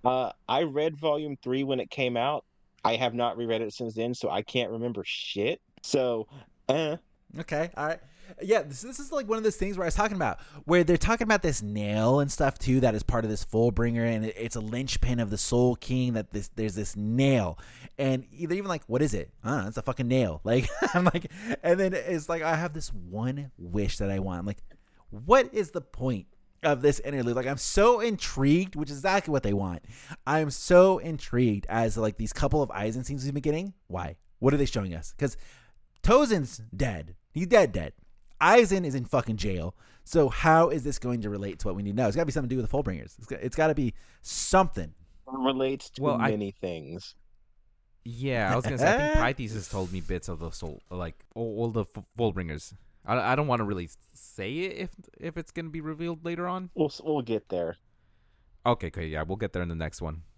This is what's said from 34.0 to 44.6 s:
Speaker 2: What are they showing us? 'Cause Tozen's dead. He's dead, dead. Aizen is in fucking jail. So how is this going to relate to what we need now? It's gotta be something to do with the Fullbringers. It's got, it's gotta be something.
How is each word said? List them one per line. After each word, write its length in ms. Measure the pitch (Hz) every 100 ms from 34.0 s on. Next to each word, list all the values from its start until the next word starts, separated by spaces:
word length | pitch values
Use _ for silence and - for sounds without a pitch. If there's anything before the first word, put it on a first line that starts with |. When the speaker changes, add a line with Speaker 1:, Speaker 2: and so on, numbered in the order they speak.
| 87 76 _ -
Speaker 2:
What 120 | 123
are 40 | 147
they 80 | 139
showing 300 | 117 95 82
us? 180 | - -
'Cause 200 | 143 - - - - - _ _
Tozen's 560 | - 247 285 208 131 - - -
dead. 400 | 131 90 78 - _
He's 160 | 151 180
dead, 240 | 214 160
dead. 220 | 95 78 - - - - -
Aizen 440 | 160 233 220 190 175
is 100 | 131
in 100 | 120
fucking 320 | 135 113 110
jail. 380 | 104 92 82 - - -
So 240 | - 165 139
how 400 | - 165 160 165
is 140 | 151
this 160 | 135 -
going 220 | 123 120
to 80 | 107
relate 300 | 101 101 92
to 80 | -
what 80 | 92
we 80 |
need 120 | 101 104
now? 100 | 117
It's 80 | 110
gotta 80 | 165
be 60 |
something 160 | 143 127
to 60 | 127
do 60 |
with 80 | 110
the 80 | 135
Fullbringers. 400 | 139 90 60 -
It's 80 | 110
got, 120 | -
it's 140 | 123 -
gotta 180 | 156
be 200 | 147 123 - - -
something. 720 | - - - 202